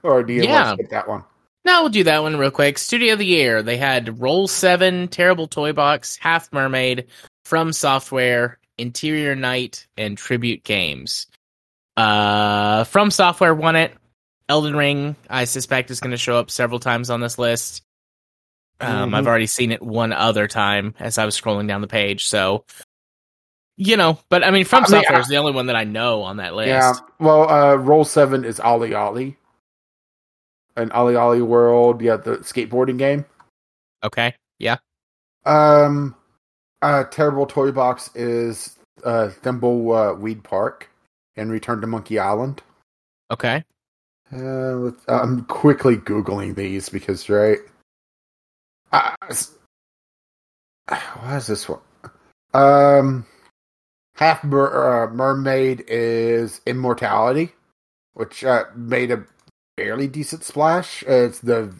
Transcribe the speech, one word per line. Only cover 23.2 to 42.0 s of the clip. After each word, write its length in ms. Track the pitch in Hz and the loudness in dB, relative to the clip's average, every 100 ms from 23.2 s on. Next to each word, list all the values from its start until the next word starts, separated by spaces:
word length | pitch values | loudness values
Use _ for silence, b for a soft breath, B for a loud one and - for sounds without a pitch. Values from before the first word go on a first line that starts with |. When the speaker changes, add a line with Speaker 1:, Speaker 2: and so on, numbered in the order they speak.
| _ _ _ _ _ - | _ _ _ _ _ -6
Speaker 2:
you 220 | 190 220 | 0 2
know, 200 | 165 156 _ | 2 0 _
but, 120 | 180 | 2
I 60 | 190 | 4
mean, 140 | 190 | 2
From 200 | 185 262 | 4 4
Speaker 1:
I 40 | 233 | 6
mean, 140 | 208 | 6
Speaker 2:
Software 160 | 170 131 | 6 2
Speaker 1:
I 20 | |
Speaker 2:
is 80 | 123 | 2
the 80 | 143 | 0
only 160 | 147 | 0
one 140 | 131 127 | -2 -2
that 100 | 117 | -2
I 80 | |
know 380 | 107 107 120 110 | -2 -2 -2 -2
on 160 | 95 104 | -4 -8
that 160 | 90 | -8
list. 140 | 92 113 | -4 0
Speaker 1:
Yeah, 260 | 131 127 123 - _ | 4 4 2 -8 _
well, 320 | 156 156 156 | 4 6 6
uh, 240 | 151 143 | 6 6
Roll 320 | 139 131 151 147 | 4 4 4 4
seven 400 | 156 139 135 117 | 4 4 2 -4
is 120 | 107 | -2
Ollie 340 | 117 120 117 | 0 0 0
Ollie. 420 | 104 104 113 135 143 _ _ _ _ _ _ _ _ _ _ _ _ _ - | -2 -2 -4 -8 -12 _ _ _ _ _ _ _ _ _ _ _ _ _ -6
An 140 | 113 | -2
Ollie 240 | 113 123 120 | 2 2 4
Ollie 260 | 120 120 | 4 4
World, 580 | 117 120 120 120 120 120 | 4 4 6 6 4 2
yeah, 160 | 117 110 | 0 0
the 220 | 113 113 | -2 -6
skateboarding 580 | - 127 107 120 127 123 | -6 -6 -4 -2 0 0
game. 300 | 135 143 143 _ _ _ _ _ _ _ | 0 0 -6 _ _ _ _ _ _ _
Speaker 2:
Okay, 320 | 107 120 135 - _ _ | -8 -2 -4 -4 _ _
yeah. 180 | 113 117 _ _ _ _ _ _ | -4 -4 _ _ _ _ _ _
Speaker 1:
Um, 720 | - 151 151 147 147 143 139 - _ _ _ _ _ _ | 2 4 6 6 6 0 -6 -10 _ _ _ _ _ _
uh, 240 | 147 143 131 | 0 0 -2
Terrible 340 | - 151 139 | -2 0 0
Toy 260 | 139 - 139 | -2 0 -2
Box 360 | 131 127 123 - | 0 -2 -2 -10
is, 600 | - 120 117 117 110 - _ _ _ | -8 -4 -4 -4 -8 -16 _ _ _
uh, 240 | 123 117 104 | -4 -2 -2
Thimble, 640 | - 127 123 123 120 113 | -4 -8 -2 -2 0 0
uh, 220 | 113 107 | 0 0
Weed 280 | 90 107 110 | -2 -8 -10
Park 460 | - 95 117 - - _ _ _ _ - | -6 -4 -4 -6 -20 _ _ _ _ -12
and 140 | 110 | -8
Return 300 | 110 - 117 | -8 -6 -6
to 40 | 110 | -6
Monkey 320 | 110 | -8